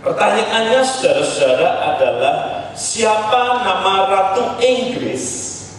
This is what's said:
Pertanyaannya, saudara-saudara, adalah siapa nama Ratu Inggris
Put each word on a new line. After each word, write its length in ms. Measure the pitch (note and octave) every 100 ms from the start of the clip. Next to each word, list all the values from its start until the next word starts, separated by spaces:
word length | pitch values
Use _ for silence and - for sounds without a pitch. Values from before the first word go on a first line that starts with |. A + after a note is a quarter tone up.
Pertanyaannya, 800 | - E3 G#3 G#3+ A3 A3 A3+ B3+
saudara-saudara, 1120 | C4 - - - D3+ - C3+ B2+ - - - -
adalah 400 | B2+ A#2+ C#3 - - - - -
siapa 880 | - A3 A3 G#3+ G#3+ - G3 F#3+
nama 480 | G3 F#3+ F#3+ F#3+ F#3+
Ratu 480 | G3 F#3+ B3 - -
Inggris 960 | B3 B3 - - - - - - - - -